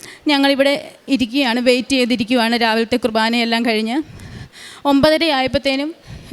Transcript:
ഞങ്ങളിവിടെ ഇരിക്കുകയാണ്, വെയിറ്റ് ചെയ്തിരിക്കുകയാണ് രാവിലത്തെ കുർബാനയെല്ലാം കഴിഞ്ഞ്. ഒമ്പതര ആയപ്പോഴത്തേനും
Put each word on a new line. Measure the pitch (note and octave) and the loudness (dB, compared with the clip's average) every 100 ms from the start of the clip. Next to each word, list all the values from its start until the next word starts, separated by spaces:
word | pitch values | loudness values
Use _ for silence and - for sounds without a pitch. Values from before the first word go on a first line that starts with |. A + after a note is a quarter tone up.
| - - D4+ | -12 -8 0
ഞങ്ങളിവിടെ | C#4+ C#4 C4+ C#4 C#4+ - - - | 2 4 4 2 0 -6 -14 -2
ഇരിക്കുകയാണ്, | C4+ A3+ C4+ C4 A#3+ B3+ | -2 0 0 0 2 2
വെയിറ്റ് | B3 G#3+ C4+ | 2 2 0
ചെയ്തിരിക്കുകയാണ് | A#3+ A#3+ G#3+ B3+ A3+ A#3 | 2 0 0 0 2 0
രാവിലത്തെ | A3+ A3 A3+ B3 | 0 0 0 -2
കുർബാനയെല്ലാം | A#3+ A3 A3 A#3+ A#3 A#3 A#3+ | -2 0 0 0 0 0 0
കഴിഞ്ഞ്. | A3 A3 C4+ D4 - - - - - - - C#4+ | 0 -2 -4 -6 -10 -18 -16 -18 -20 -20 -8 0
ഒമ്പതര | C#4 D4+ D#4 E4 C4+ | 4 4 2 2 0
ആയപ്പോഴത്തേനും | C4 C#4 C#4 C4+ D4 - - - - | 0 -2 -2 -2 -4 -8 -16 -18 -6